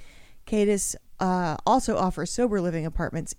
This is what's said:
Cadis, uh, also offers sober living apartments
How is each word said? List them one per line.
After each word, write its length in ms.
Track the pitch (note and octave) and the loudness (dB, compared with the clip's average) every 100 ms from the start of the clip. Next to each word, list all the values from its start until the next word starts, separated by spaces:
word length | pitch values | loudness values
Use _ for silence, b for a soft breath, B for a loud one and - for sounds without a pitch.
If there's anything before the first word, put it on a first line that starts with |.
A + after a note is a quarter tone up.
| b b b b - | b b b b -2
Cadis, 500 | G#3+ G#3 G3+ - - - - | 2 4 2 -2 -6 -14 -2
uh, 340 | F#3+ F3+ F3 D3+ - | 0 2 0 -2 2
also 300 | B3 - G#3+ | 2 2 2
offers 340 | F#3 E3+ F3 | 0 0 -4
sober 280 | - A#3+ G3+ | 0 0 2
living 260 | F3 E3 D#3+ | 0 -2 -2
apartments 500 | E3 E3+ E3 - | -2 -2 -4 -6